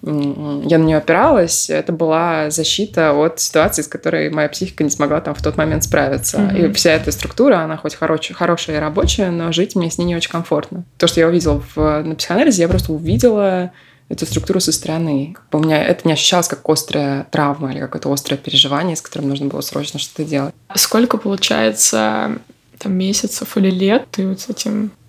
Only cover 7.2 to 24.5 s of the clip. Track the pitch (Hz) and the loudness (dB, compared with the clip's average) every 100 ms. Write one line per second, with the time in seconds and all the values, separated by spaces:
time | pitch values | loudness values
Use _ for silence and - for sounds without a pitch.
7.2 | - - 269 196 160 160 156 - 160 156 | -6 2 4 4 0 -6 -8 -4 -2 -2
8.2 | - 180 175 170 - 151 151 160 - - | -4 -4 0 0 -2 -4 -2 0 0 0
9.2 | 190 170 170 165 202 196 165 - 175 170 | 0 -2 -2 -2 0 0 -2 -2 -2 -2
10.2 | - 170 175 151 - 175 175 _ 170 - | -4 -6 -2 -2 -2 -12 -14 _ 2 4
11.2 | 165 175 165 143 - - 156 151 156 156 | 4 4 2 -2 -2 0 0 0 -4 -6
12.2 | - 180 311 196 170 190 - 156 165 233 | -2 2 4 4 2 2 0 -4 0 2
13.2 | 240 214 196 185 180 - - _ _ - | 4 4 2 0 -4 -8 -20 _ _ -8
14.2 | 160 - - 190 165 156 - 160 165 143 | -4 -4 0 0 0 -2 -2 -4 0 -2
15.2 | 147 185 _ 151 156 151 - 180 165 151 | -4 -10 _ 0 2 2 2 2 2 2
16.2 | - 185 165 - - 151 - 147 143 139 | 2 2 0 -4 0 0 0 -2 -2 -4
17.2 | 139 - 143 143 139 131 131 - 143 139 | -4 -2 0 -2 -6 -6 -8 -6 -4 -4
18.2 | - 139 - 143 139 143 180 160 - - | -2 -6 0 2 2 0 -2 -4 -8 -6
19.2 | 139 139 139 143 139 143 147 147 - - | -4 -2 -4 -6 -6 -6 -6 -8 -10 -8
20.2 | 151 143 139 - _ 190 - 220 240 220 | -4 -2 -4 -8 _ -2 2 2 2 0
21.2 | 202 196 - - 113 107 - 110 107 113 | -2 -2 0 2 2 2 0 2 0 0
22.2 | - - - _ _ - 202 185 190 202 | -4 -6 -10 _ _ -12 -4 -2 0 -2
23.2 | 214 - - - 190 185 196 226 - - | -4 -6 -4 2 2 2 2 2 0 -4
24.2 | 190 190 - | -4 -4 -8